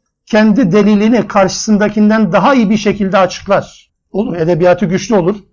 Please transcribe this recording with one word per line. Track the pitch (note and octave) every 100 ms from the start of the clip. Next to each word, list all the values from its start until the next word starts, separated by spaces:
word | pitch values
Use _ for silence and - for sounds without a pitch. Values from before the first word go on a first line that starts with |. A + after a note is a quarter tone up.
| _ _ _
kendi | G#3+ A3 G#3 G#3
delilini | G#3 G#3 G#3 G#3+ A#3+ -
karşısındakinden | G#3 F#3+ - - G#3 G#3 G#3 G#3 A3 G3+
daha | F#3 A3 C4+
iyi | G#3
bir | G#3+
şekilde | G#3 - F#3+ G3
açıklar." | F3+ - - F#3+ - - _ _ _
Olur, | - A#3 F3
edebiyatı | D#3+ E3+ F3+ F3 G3
güçlü | F#3 - G#3+
olur. | E3+ G#3 -